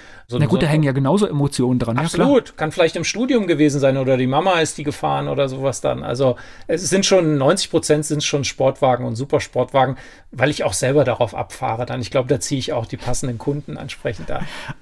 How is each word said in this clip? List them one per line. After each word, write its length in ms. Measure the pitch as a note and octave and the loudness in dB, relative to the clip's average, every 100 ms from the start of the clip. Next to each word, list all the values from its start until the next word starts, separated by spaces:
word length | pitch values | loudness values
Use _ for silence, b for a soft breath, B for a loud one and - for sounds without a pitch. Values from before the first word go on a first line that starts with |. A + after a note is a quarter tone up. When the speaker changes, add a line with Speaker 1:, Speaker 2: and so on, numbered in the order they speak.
| B B B | B B B
Speaker 1:
So 120 | B2 | 0
Speaker 2:
Na 60 | |
Speaker 1:
ein 40 | D3 | 2
Speaker 2:
gut, 140 | F#3 | 2
da 40 | D#3 | 2
Speaker 1:
so 60 | |
Speaker 2:
hängen 120 | D#3 | 2
ja 80 | C#3+ | 2
genauso 340 | C3 C3+ G3+ G#3 | 2 2 2 2
Emotionen 540 | C#3+ C#3 - B2 B2+ | 0 0 0 0 0
dran. 160 | A#2 A#2 | 0 -2
Ja, 80 | |
klar. 160 | D#3+ F3 C4 | -2 2 4
Speaker 1:
Absolut. 300 | C4+ - - | 4 2 -4
Kann 140 | D#3 | -4
vielleicht 240 | F#3 E3 | 2 2
im 80 | F3+ | 0
Studium 460 | D#3+ G3 B3+ B3 F#3 | -4 -2 0 2 2
gewesen 320 | D3 D3+ C#3 | 4 4 4
sein 160 | C3+ C3+ | 2 2
oder 180 | C3 B2+ | 2 2
die 120 | B2+ | 2
Mama 320 | C#3+ F#3+ F3 | 2 2 2
ist 180 | D#3 - | 0 -4
die 60 | |
gefahren 420 | D3 - D3 C#3+ C#3+ | -6 -4 -2 -2 -2
oder 220 | C#3 C#3 | -2 -2
sowas 320 | C3+ C3+ - | -2 -4 -2
dann. 240 | C#3 - | -2 -4
Also 320 | - B2+ C3+ - B B B | -4 0 0 0 B B B
es 200 | E3 F3+ | -4 0
sind 160 | F#3+ | 0
schon, 320 | G3 F#3+ D#3+ C#3+ | 4 4 4 4
neunzig 320 | C#3 G3 - | 4 2 0
Prozent 340 | D#3+ - D3+ | 0 2 0
sind 180 | D3+ D3+ | 0 -2
schon 220 | - C#3+ | -2 -2
Sportwagen 600 | B2+ - C3+ C3 C3 B2 | -2 0 0 2 2 2
und 120 | B2 A2+ | -2 -6
Supersportwagen, 800 | C#3+ C#3+ - B2 B2+ C3+ C3 B2 B B B | -2 -2 0 -2 0 2 2 -2 B B B
weil 200 | B2 C#3 | -2 0
ich 120 | D3 | 0
auch 100 | D3 | -2
selber 300 | - C3 D3 | 0 2 2
darauf 320 | B2 A2 A2 | 2 2 -2
abfahre 500 | - - - - A2+ | -4 -8 -6 -4 -4
dann. 160 | B2 B2+ | -4 -6
Ich 120 | A2+ | -2
glaube, 160 | C#3 B2+ | -2 0
da 100 | C#3+ | -2
ziehe 220 | - C3+ | -2 -4
ich 120 | - | -4
auch 140 | B2+ A#2 | -4 -4
die 100 | - | -6
passenden 420 | - B2+ B2+ A2+ | -4 -2 -4 -6
Kunden 380 | - D3 D3 D3+ | -4 -6 -6 -12
entsprechend 540 | C#3+ - C#3+ G#2 - | -12 -8 -8 -6 -6
an. 160 | C3 - B B B | -6 -6 B B B